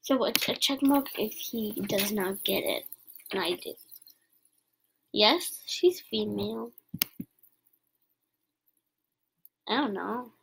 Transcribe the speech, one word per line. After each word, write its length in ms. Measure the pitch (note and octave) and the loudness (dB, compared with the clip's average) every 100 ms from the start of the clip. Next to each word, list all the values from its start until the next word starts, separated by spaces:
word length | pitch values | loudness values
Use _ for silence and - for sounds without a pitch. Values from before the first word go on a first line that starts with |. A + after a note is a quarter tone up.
So 200 | - C4+ A3+ | 0 0 2
it's 240 | A3+ - | 0 0
a 60 | B3 | 0
check 260 | - C#4 | 0 2
mark 260 | C#4 C#4+ C#4 - | 4 4 2 -4
if 140 | G#3+ | -4
he 400 | - - A#3 G#3+ - G3 | -4 -8 -4 -4 -4 -2
does 240 | G3+ G3+ | 0 0
not 320 | G#3 F#3+ G3 | 0 0 -2
get 220 | - G3 - | 0 0 0
it, 180 | - - - - - - | -2 -4 -20 -20 -20 -6
and 100 | F#3+ | -2
I 100 | E3 | -2
do. 220 | F3+ - - - - - - _ _ _ _ _ _ _ _ _ | -2 -6 -14 -16 -20 -20 -20 _ _ _ _ _ _ _ _ _
Yes, 480 | - G#3 E4 - - - | 4 6 6 0 -10 -8
she's 360 | - F4+ F4+ | 4 4 4
female. 720 | - A3 G#3 G3+ G#3 A3+ A#3 - _ - - _ - _ _ _ _ _ _ _ _ _ _ _ _ _ _ _ _ _ _ _ _ _ - _ - | -6 -4 -2 -2 -4 -6 -10 -14 _ -4 -4 _ -18 _ _ _ _ _ _ _ _ _ _ _ _ _ _ _ _ _ _ _ _ _ -20 _ -2
I 80 | A#3 | 0
don't 160 | C#4 | 0
know. 380 | G3 F3+ A3+ A#3+ _ | -2 -4 -6 -8 _